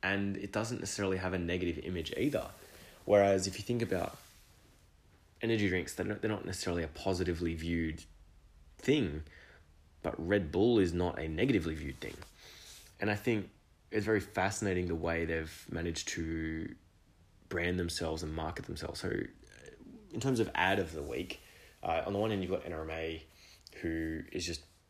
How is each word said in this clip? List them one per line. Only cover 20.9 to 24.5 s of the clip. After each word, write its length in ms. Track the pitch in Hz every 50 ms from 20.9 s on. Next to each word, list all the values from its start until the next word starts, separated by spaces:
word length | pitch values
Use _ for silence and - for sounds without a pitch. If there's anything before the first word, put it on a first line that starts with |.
| 80
the 80 | 78
week, 400 | 71 69 67 67 87 85 - - - - - - - - - _
uh, 220 | - 87 82 82 -
on 80 | - 101
the 60 | 98
one 100 | 107 110
hand, 140 | 107 98 92
you've 80 | 87
got 160 | 95 82 -
N 60 | - 85
R 100 | 80 80
M 80 | 80
A, 320 | 80 82 80 82 82 78 - - - - - - - - _ - - -
who 400 | - 85 82 82 80 80 80 78 - -
is 140 | - - 82
just 160 | 85